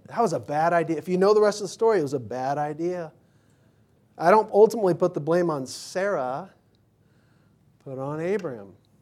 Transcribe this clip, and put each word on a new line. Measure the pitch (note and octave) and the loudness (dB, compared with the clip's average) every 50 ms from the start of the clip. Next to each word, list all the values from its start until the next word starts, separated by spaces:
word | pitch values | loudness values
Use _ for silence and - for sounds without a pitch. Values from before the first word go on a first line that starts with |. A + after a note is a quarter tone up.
| - | -20
That | - - A3 | -6 -2 0
was | A#3 F#3+ D#3+ | 0 0 0
a | B2+ | -4
bad | A2 - D3 D3+ D#3+ E3+ F3 | -6 -4 -2 0 0 2 2
idea. | E3+ E3 D3+ E3 | 2 0 0 -4
If | D3 - | -4 -4
you | F3+ F3+ | -2 0
know | F3+ F#3+ G3+ G#3+ | 2 4 4 6
the | G#3+ | 6
rest | G#3 G#3 G3+ G#3 | 4 4 2 0
of | G#3 | -6
the | E3+ - | -10 -4
story, | - A3+ A3+ A3 F#3 | 0 2 2 2 2
it | D3 | 0
was | C3 C#3+ | -2 -4
a | C3+ | -6
bad | A#2 G2+ A#2+ B2+ B2+ C3+ C#3+ | -6 -8 -8 -6 -4 -4 -2
idea. | D3 D3 D3+ D3+ D3+ E3 F3 F3+ F3+ E3 D3+ - _ _ _ _ _ _ _ _ _ _ _ _ _ _ _ _ _ _ _ _ | -2 -4 -4 -6 -6 -6 -6 -4 -6 -10 -12 -16 _ _ _ _ _ _ _ _ _ _ _ _ _ _ _ _ _ _ _ _
I | - D#3 E3+ | 0 4 6
don't | G#3 A3 G#3 G#3+ | 6 6 4 4
ultimately | - G3+ G#3+ G#3+ A3 A#3 G3+ F3+ E3+ | 4 6 6 6 4 2 0 0 2
put | - F#3 F3 F3+ | 2 0 0 0
the | F3 | -4
blame | C#3+ D3+ E3 F3+ F3 E3+ | -2 0 0 0 2 0
on | D#3 C#3 C3 | -2 -4 -6
Sarah, | A#2+ - - - - - F#3 F#3+ G3+ G3 D3+ B2+ B2+ B2+ D3+ F#3+ F#3+ - _ _ _ _ _ _ _ _ _ _ _ _ _ _ _ _ _ _ _ _ _ _ _ _ _ _ | -8 -12 -14 -16 -10 -6 -4 -4 -2 -2 -2 -4 -4 -6 -8 -10 -14 -18 _ _ _ _ _ _ _ _ _ _ _ _ _ _ _ _ _ _ _ _ _ _ _ _ _ _
put | C#3+ C3 | -14 -10
on | C3 C3+ C#3+ D3+ D#3 | -8 -8 -8 -6 -6
Abram. | E3 F3+ G3+ A3 F3+ D3+ B2 A2 G2+ G2 F#2+ _ _ _ _ _ | -4 -4 -4 -4 -6 -8 -10 -12 -14 -18 -20 _ _ _ _ _